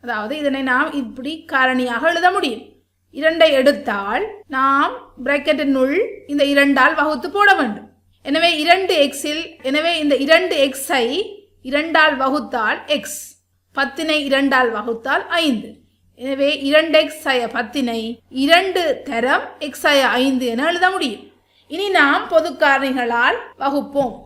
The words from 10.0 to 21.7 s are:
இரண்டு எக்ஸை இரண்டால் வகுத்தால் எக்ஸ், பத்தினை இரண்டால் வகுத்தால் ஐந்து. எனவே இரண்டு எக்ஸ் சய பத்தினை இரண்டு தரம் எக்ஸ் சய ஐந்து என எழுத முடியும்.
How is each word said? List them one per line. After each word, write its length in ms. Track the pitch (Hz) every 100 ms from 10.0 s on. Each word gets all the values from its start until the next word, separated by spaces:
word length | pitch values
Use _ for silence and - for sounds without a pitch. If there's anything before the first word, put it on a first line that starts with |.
| 294 269
இரண்டு 400 | 285 320 359 320
எக்ஸை 460 | 277 262 - 277 233 302 427 - _ _ 254
இரண்டால் 520 | 285 320 320 311 277
வகுத்தால் 640 | 269 294 220 247 214 277 -
எக்ஸ், 340 | 196 - - - _ _ _ _ -
பத்தினை 440 | 269 277 320 302
இரண்டால் 500 | 277 269 277 262 247
வகுத்தால் 540 | 220 233 233 262 311 - 339
ஐந்து. 360 | 320 226 180 - _ _ _ _
எனவே 300 | 247 269 277 294
இரண்டு 360 | 277 302 320 311
எக்ஸ் 260 | 311 -
சய 240 | 294 254 226
பத்தினை 520 | 247 226 285 247 226 220 240 _ 262
இரண்டு 460 | 277 339 381 370 330 254
தரம் 440 | - 233 247 330 - -
எக்ஸ் 260 | 294 - 320
சய 180 | 285 254 226
ஐந்து 300 | 269 262 247
என 200 | 233 302
எழுத 220 | 349 359
முடியும். 360 | 381 302 202 - _ _ _ _